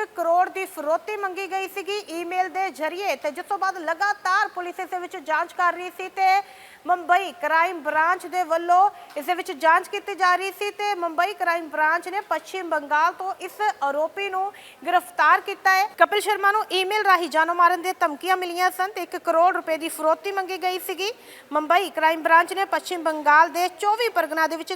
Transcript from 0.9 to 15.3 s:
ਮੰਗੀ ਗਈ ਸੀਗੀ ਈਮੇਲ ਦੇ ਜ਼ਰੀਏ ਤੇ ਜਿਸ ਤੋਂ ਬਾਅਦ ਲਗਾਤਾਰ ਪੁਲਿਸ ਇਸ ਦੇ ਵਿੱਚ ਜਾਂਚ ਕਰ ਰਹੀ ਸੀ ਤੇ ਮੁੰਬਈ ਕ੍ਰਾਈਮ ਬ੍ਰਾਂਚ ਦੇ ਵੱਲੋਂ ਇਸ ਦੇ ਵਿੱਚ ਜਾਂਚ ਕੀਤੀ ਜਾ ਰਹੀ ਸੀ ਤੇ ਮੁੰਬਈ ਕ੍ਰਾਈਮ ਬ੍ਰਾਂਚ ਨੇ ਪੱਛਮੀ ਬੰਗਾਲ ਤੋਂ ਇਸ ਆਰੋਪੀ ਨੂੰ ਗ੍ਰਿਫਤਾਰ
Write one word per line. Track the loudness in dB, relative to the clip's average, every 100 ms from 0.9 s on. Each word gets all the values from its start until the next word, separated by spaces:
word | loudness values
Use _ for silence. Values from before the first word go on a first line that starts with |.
| -2 -2 -6
ਮੰਗੀ | -6 -6 -6
ਗਈ | -6 -6
ਸੀਗੀ | -8 -8 -8 -8
ਈਮੇਲ | -8 -6 -4 -2
ਦੇ | -2 -6
ਜ਼ਰੀਏ | -4 -6 -4 -6 -4
ਤੇ | -6
ਜਿਸ | -8 -6
ਤੋਂ | -4
ਬਾਅਦ | -2 -4
ਲਗਾਤਾਰ | -4 -2 -2 -2 0 0 0 -4
ਪੁਲਿਸ | -10 -8
ਇਸ | -8
ਦੇ | -8
ਵਿੱਚ | -8 -10
ਜਾਂਚ | -4 -2 -2
ਕਰ | 0 0
ਰਹੀ | 0 -8 -10
ਸੀ | -10
ਤੇ | 0 2 2 0 -14 -20 -12 -2
ਮੁੰਬਈ | -2 2 0 0 -4
ਕ੍ਰਾਈਮ | 0 2 2 -2
ਬ੍ਰਾਂਚ | -4 0 2 0 -2
ਦੇ | -4
ਵੱਲੋਂ | 0 0 4 4 4 2 -12 -8
ਇਸ | -4
ਦੇ |
ਵਿੱਚ | -4 -4
ਜਾਂਚ | -2 4 4 2
ਕੀਤੀ | -10 -8 0
ਜਾ | 2 2
ਰਹੀ | -2 -6
ਸੀ | -6
ਤੇ | -4 -4 -2
ਮੁੰਬਈ | -4 0 -2
ਕ੍ਰਾਈਮ | 0 -2 -2 -4
ਬ੍ਰਾਂਚ | 0 2 2 -2
ਨੇ | -6 -4
ਪੱਛਮੀ | -4 -4 -8 -4
ਬੰਗਾਲ | -4 0 2 2
ਤੋਂ | 0 -8 -8
ਇਸ | -10 -4 -2 -2
ਆਰੋਪੀ | -2 0 -2 -4 -4
ਨੂੰ | -4 -4 -8 -20 -12 0
ਗ੍ਰਿਫਤਾਰ | 0 0 2 4